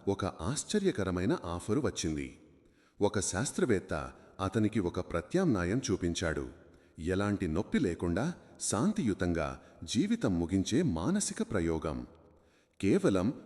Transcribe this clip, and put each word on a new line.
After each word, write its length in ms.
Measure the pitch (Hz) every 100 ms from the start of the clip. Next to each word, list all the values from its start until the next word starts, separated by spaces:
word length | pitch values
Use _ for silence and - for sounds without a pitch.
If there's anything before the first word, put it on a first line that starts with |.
| -
ఒక 160 | 98
ఆశ్చర్యకరమైన 1120 | 92 - 82 151 - 208 190 - 92 90 95 180
ఆఫరు 360 | 85 87 - 131
వచ్చింది. 560 | 113 - 82 76 65 - - - _ _ _ _
ఒక 200 | 101 104
శాస్త్రవేత్త 920 | - 90 139 - 160 95 - 80 65 - - -
అతనికి 360 | 95 113 107 113
ఒక 200 | 87 92
ప్రత్యామ్నాయం 800 | - 85 - 175 185 101 87 120 131
చూపించాడు. 580 | 92 87 82 85 73 64 - - - - -
ఎలాంటి 500 | 82 92 104 101 90
నొప్పి 300 | 78 - -
లేకుండా 560 | 98 82 87 87 156 - - -
శాంతియుతంగా 1000 | - 101 180 208 123 90 90 82 69 65 - -
జీవితం 560 | 85 107 196 226 120 87
ముగించే 420 | 82 95 90 120
మానసిక 600 | 170 80 104 202 - -
ప్రయోగం. 640 | 220 101 82 80 80 65 60 - - - _ _ _ _
"కేవలం 520 | 98 175 185 95 101 -